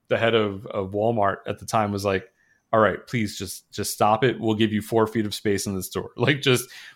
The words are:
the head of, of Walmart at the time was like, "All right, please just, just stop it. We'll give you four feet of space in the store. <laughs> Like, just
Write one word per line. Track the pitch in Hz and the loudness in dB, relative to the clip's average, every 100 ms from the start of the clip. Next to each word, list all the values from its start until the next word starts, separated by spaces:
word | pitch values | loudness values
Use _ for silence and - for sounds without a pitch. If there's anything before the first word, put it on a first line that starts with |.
| - | -4
the | 110 | 0
head | 113 | 2
of, | 113 104 98 120 | 2 0 -4 -8
of | 104 95 | -6 -4
Walmart | 104 110 117 98 - - | 0 0 2 0 0 -6
at | 107 | -10
the | - | -2
time | 117 104 | 0 0
was | 101 | 0
like, | 98 95 - _ _ _ _ | 0 0 -2 _ _ _ _
"All | 113 | 4
right, | 104 82 - | 4 2 -4
please | 123 104 - | -4 -4 -6
just, | 95 - - | -10 -12 -12
just | - 101 | -8 -6
stop | - 107 110 | 0 2 4
it. | 127 107 | 2 0
We'll | 110 | 0
give | 107 110 | 2 2
you | 107 | 0
four | 101 113 110 | 0 2 2
feet | 117 104 | 0 -4
of | |
space | - 110 98 104 | -2 -2 0 -2
in | |
the | 95 | -6
store. | 92 95 - | -6 -8 -8
<laughs> | - | -2
Like, | - 143 | 0 2
just | 139 123 - - - | 2 0 0 -14 -20